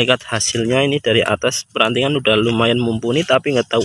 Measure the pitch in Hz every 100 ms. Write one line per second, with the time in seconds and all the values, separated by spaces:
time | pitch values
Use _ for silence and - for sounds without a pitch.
0 | 120 127 - 113 - 117 113 131 139 143
1 | 120 110 - 104 123 - - - 113 117
2 | 135 147 117 107 113 113 117 120 117 113
3 | 117 135 170 131 143 127 113 113